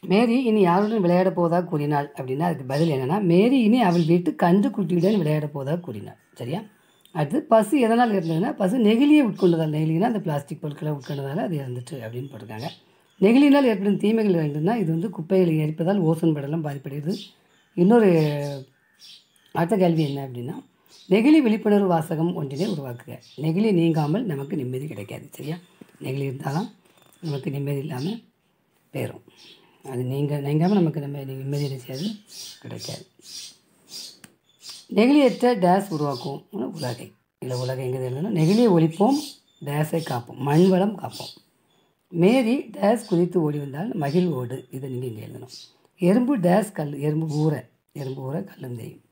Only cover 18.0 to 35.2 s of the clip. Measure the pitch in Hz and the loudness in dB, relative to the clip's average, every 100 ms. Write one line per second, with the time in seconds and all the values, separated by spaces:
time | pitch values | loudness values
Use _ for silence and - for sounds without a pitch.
18 | 208 165 151 147 143 139 131 _ _ _ | 6 4 2 -2 -6 -8 -14 _ _ _
19 | - - _ _ _ - 170 208 185 165 | -20 -20 _ _ _ -4 0 4 4 4
20 | 151 139 135 123 120 196 - _ _ - | 0 -2 -8 -10 -10 -12 -16 _ _ -20
21 | - 190 240 311 254 214 214 208 196 170 | 0 4 6 6 6 2 2 2 4 0
22 | 156 156 165 180 143 135 208 165 135 123 | 0 -2 -2 -2 -6 -4 -4 -4 -8 -14
23 | - 123 - - 156 165 220 185 165 160 | -14 -18 -18 -6 -2 0 2 4 2 2
24 | 147 180 240 143 139 175 127 127 151 - | 0 -2 -2 -6 -6 -6 -6 -8 -10 -12
25 | 101 - - - 143 175 _ _ - _ | -12 -14 -16 -14 -10 -10 _ _ -20 _
26 | 131 135 139 131 - 147 233 _ _ _ | -8 -6 -6 -6 -6 -4 -6 _ _ _
27 | _ _ 165 139 147 139 143 139 151 127 | _ _ -8 -6 -6 -6 -6 -6 -6 -8
28 | 151 226 _ _ _ _ _ _ _ 139 | -6 -8 _ _ _ _ _ _ _ -10
29 | 120 - - _ - - _ _ 139 127 | -10 -10 -20 _ -20 -20 _ _ -12 -8
30 | 127 135 143 147 139 151 175 208 165 156 | -4 -2 -2 -2 -2 0 2 2 2 -2
31 | 139 143 135 131 135 143 143 131 - 135 | -8 -10 -10 -10 -6 -4 -4 -8 -12 -10
32 | 196 214 _ - - - - - - - | -8 -10 _ -20 -18 -18 -16 -14 -12 -14
33 | - _ - - - _ _ _ _ - | -16 _ -20 -18 -18 _ _ _ _ -18
34 | - - - _ _ _ - - - - | -18 -20 -20 _ _ _ -20 -20 -4 2
35 | 240 294 | 6 6